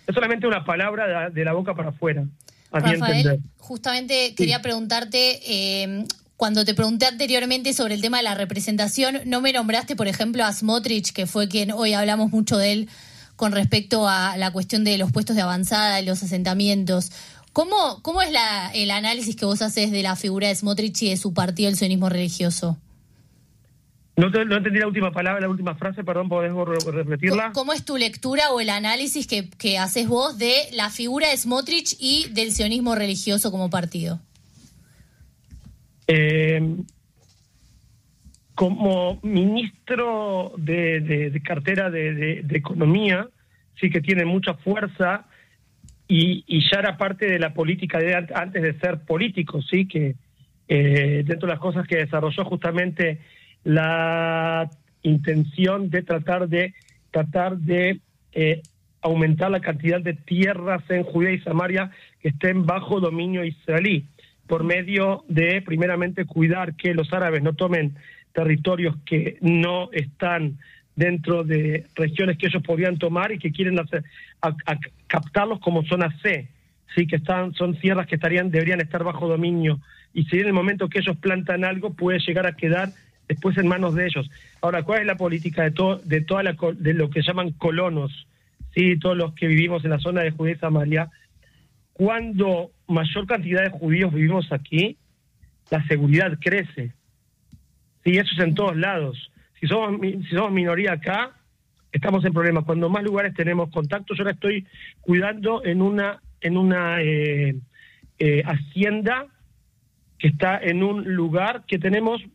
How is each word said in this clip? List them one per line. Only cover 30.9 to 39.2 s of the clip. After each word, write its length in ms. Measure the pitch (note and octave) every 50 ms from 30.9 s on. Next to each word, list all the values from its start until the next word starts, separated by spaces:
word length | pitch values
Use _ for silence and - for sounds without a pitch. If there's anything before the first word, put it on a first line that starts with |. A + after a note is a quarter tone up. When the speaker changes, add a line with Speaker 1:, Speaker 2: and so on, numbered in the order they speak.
Speaker 2:
figura 380 | G#3 - A#3 A#3+ B3+ D4 D#4 D4+
de 80 | C#4 B3
Smotrich 580 | - A#3 B3 C4 C4 C4+ E4 E4+ D#4+ - - -
y 280 | C4 C4 C#4 D4+ D#4+ C4+
del 200 | A3 A3+ A3 A3+
sionismo 420 | - - G#3+ G#3 A3+ B3+ A#3+ A#3+ A3+
religioso 560 | G#3+ G#3 G3+ F#3+ F#3+ - G#3+ G3+ G#3 - A3
como 200 | F#3 F#3+ F#3 F3
partido? 480 | F3+ F3+ E3+ E3+ - F3 E3 E3+ E3+ E3+ - _ _ _ _ _ _ - - - - - - _ _ _ - _ _ _ - - _ _ _ - - - - - - - _ _ _ _ - -
Speaker 1:
Eh, 720 | E3 D#3 D3+ D3+ D#3 D#3 D#3 D#3 D#3+ D#3+ D#3+ D#3+ E3 F#3 F#3 - _ _ _ _ _ _ _ _ _ _ _ _ _ _ _ _ _ _ _ _ _ _ _ _ _ _ _ - - _ _ _ -
como 640 | - F#3+ F3+ G3+ - G#3+ G3 F#3+ F3+ F3+ F3+ F#3+ F#3